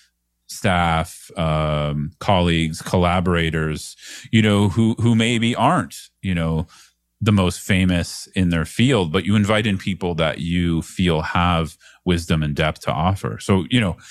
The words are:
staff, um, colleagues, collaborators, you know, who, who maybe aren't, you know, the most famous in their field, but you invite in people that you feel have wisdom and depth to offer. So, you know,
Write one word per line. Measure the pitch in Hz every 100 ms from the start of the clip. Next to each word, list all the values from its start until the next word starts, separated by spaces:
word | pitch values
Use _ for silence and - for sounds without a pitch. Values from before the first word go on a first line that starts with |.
| _ _ _ _ -
staff, | - 101 87 85 82 82 - - -
um, | 80 78 78 76 73 73 73 -
colleagues, | - 95 87 85 82 80
collaborators, | - 92 87 90 90 85 82 80 78 76 - - - - -
you | 113
know, | 107 101 104
who, | 117 113 113
who | 110
maybe | 113 113 120 117
aren't, | 120 123 170 76 - - _
you | 98
know, | 87 82 80 78 - - _ _ _
the | 101
most | 101 92 -
famous | - 95 92 87 82 - -
in | - 92
their | 85
field, | 78 - 120 123 85
but | 95 92
you | 107
invite | 98 107 107
in | 95
people | - 90 90
that | 82 80 62
you | 82 87 85 82
feel | 78 - 90 80
have | 80 90 87 85 80 - - - -
wisdom | 87 82 82
and | 76
depth | 73 78 -
to | -
offer. | 65 85 98 58 55
So, | - 95 82
you | 123
know, | 101 80 -